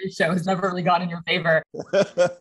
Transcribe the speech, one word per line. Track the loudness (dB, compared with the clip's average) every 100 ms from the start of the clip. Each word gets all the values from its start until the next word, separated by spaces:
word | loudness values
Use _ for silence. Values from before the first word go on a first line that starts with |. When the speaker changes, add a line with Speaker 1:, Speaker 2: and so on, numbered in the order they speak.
Speaker 1:
ratio | -8 -2 0
has | 0 0
never | 0 -2
really | -2
gone | 2 2
in | 0
your | -6 -4
favor. | -2 2 0 0 -10 -2
Speaker 2:
<laughs> | 0 2 2 0 -2